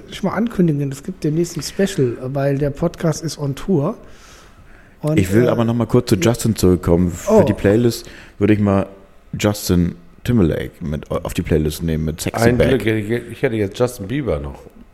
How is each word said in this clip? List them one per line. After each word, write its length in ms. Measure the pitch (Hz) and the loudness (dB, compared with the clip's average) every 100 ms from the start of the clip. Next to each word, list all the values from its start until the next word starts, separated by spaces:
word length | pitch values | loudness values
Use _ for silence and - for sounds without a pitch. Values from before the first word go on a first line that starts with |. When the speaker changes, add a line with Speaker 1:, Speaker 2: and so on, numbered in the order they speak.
| - | -18
Speaker 1:
schon 200 | - - | -8 -6
mal 60 | 147 | -2
ankündigen, 540 | 226 - 175 143 139 | -2 0 2 2 -4
es 120 | 139 | -6
gibt 220 | - 185 | -12 -6
demnächst 320 | 160 156 170 - | -4 -2 -2 -6
ein 60 | |
Special, 540 | - - 196 - 127 117 | -8 -2 -2 0 -2 -2
weil 360 | 131 139 139 139 | -6 -2 -2 0
der 120 | 143 | -2
Podcast 520 | 135 170 - 170 147 | -2 -4 -2 -2 -2
ist 160 | 156 - | -6 -6
on 160 | 143 | -6
Tour. 420 | 139 - 180 156 240 - - - - - - - - - - | -6 0 0 0 -6 -14 -20 -20 -20 -20 -20 -20 -20 -20 -8
Und, 160 | 151 151 | -2 0
Speaker 2:
Ich 140 | 90 | 2
will 120 | 101 | 4
Speaker 1:
äh, 40 | 120 | 4
Speaker 2:
aber 160 | 113 | 2
noch 100 | 117 | 0
mal 120 | 117 110 | 0 2
kurz 220 | 123 - | 2 2
zu 60 | 104 | 2
Justin 400 | 87 123 117 104 | 2 2 0 2
zurückkommen. 540 | 92 90 - 85 90 | 4 4 4 2 2
Für 200 | 90 - | -2 2
Speaker 1:
Oh. 100 | 220 | 4
Speaker 2:
die 100 | 147 | 4
Playlist 560 | 98 101 107 120 113 - - - - | 2 4 4 4 0 -8 -20 -20 0
würde 160 | 101 | 2
ich 60 | 104 | 4
mal 260 | 101 98 - - - - - - | 4 2 0 -8 -20 -20 -12 -2
Justin 560 | 104 104 - 90 87 - - - | 0 0 0 2 2 -4 -16 -10
Timberlake 480 | - 120 82 - 64 - | 0 2 2 0 -4 -8
mit 300 | 80 73 - | -8 -8 -6
auf 220 | - - | -6 -4
die 100 | - | -4
Playlist 400 | 85 82 78 78 | 0 0 0 -2
nehmen 220 | 82 80 | -4 -2
mit 160 | 78 82 | -4 -4
Sexy 280 | - - 117 | -6 0 2
Speaker 3:
Ein 100 | 120 | 4
Speaker 2:
Back. 220 | 117 131 | 2 2
Speaker 3:
Glück, 60 | 104 | 0
ich, 240 | 110 104 | -2 -2
ich 320 | 120 120 110 | -4 -6 -6
hätte 140 | 139 113 | -4 -2
jetzt 220 | 98 - | -4 -2
Justin 280 | 123 - 92 | -4 -4 -8
Bieber 300 | 135 135 76 | -6 -2 -4
noch 200 | 71 69 - - - | -6 -12 -18 -20 -20